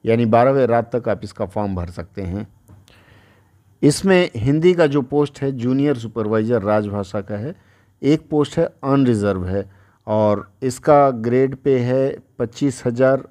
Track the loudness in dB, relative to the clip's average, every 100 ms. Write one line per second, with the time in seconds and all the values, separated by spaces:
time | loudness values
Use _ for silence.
0 | 0 0 4 4 4 2 2 0 -2 -6
1 | -4 -6 -8 -10 -8 -4 -4 -6 -8 -12
2 | -14 -10 -8 -8 -10 _ _ -20 _ _
3 | _ _ _ _ _ _ _ _ 0 2
4 | 2 2 2 -2 -2 2 2 4 2 2
5 | -2 -2 -2 -4 -6 -4 -2 0 0 -2
6 | -6 -6 -2 0 0 0 0 0 -2 -6
7 | -6 -8 -8 -8 -8 -12 _ _ _ _
8 | 0 0 0 -2 0 -2 -4 _ 0 2
9 | 2 2 0 -2 -4 -6 -6 _ _ _
10 | -4 0 2 0 -4 _ -6 -4 4 4
11 | 4 0 0 0 0 -2 0 0 0 0
12 | -2 -6 _ -8 -8 -2 -4 -2 -6 2
13 | 2 2 -4